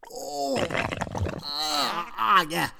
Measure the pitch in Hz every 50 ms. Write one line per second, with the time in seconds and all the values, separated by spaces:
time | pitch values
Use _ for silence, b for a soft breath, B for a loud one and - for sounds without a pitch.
0 | - - - - - 139 143 285 285 277 269 240 - - - - - - - -
1 | - - - - - - - - - - 143 147 156 156 151 147 139 123 - 165
2 | 175 - - - 226 220 208 190 175 151 160 170 156 120 -